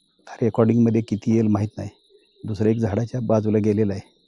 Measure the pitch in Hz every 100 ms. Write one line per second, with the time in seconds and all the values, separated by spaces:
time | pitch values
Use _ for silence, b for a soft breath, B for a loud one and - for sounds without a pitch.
0 | _ _ - - 117 123 113 120 117 113
1 | 113 104 - 113 107 104 107 - 104 -
2 | _ _ _ _ 107 98 110 113 107 101
3 | 117 127 110 110 107 107 107 104 104 95
4 | - _